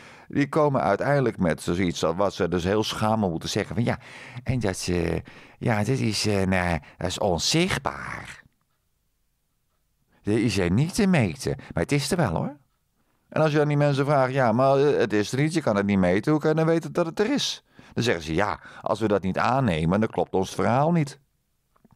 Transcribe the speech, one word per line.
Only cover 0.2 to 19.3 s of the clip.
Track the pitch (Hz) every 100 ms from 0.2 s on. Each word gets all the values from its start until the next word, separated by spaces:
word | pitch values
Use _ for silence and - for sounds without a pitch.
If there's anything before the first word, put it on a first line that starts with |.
| -
die | - 139
komen | 156 147 131
uiteindelijk | 76 101 131 143 123 -
met | 87 78
zoiets | - 90 92 -
wat | 80 85 98
ze | - 87
dus | 90
heel | 85 107
schamel | 107 - 110 110 95
moeten | 80 85
zeggen | 107 95 87
van, |
ja, | 123 101 - - - 120
en | - 127
dat, | 101 92 -
eh, | 87 85 82 - - - -
ja, | 123 107
dat | 107
is, | 131 117 104 107
eh, | 101 95
nou, | 95 87 82 - -
dat | 90
is | -
onzichtbaar. | 101 82 - 160 180 - - 69 - - - - - _ _ _ _ _ _ _ _ _ _ _ _ _ _ _ _ _
Dat | 101 110
is | 117 98
er | 87
niet | 101 160 -
te | 196
meten, | 175 101 71 - 69
maar | - -
het | 85
is | 143 139
er | 180
wel, | 120 82
hoor. | - 294 _ _ _ _ _ _ -
En | -
als | 156
je | 151
aan | 147
die | 147
mensen | 147 135 143
vraagt, | 143 127
ja, | 135 123
maar, | 113 135 139
eh, | 147 87
het | 110
is | 104 104
er | 127
niet, | 151
je | 165
kan | 143 101
het | 101
niet | 98
meten, | 90 95 -
hoe | 156
kan | 156
je | 156
dan | 160
weten | 165 160
dat | 170 165
het | -
er | 208
is? | 285 - - _ - -
Dan | -
zeggen | 117 85
ze, | 76
ja, | 80 104 82 - -
als | - 104
we | 107
dat | 98
niet | 95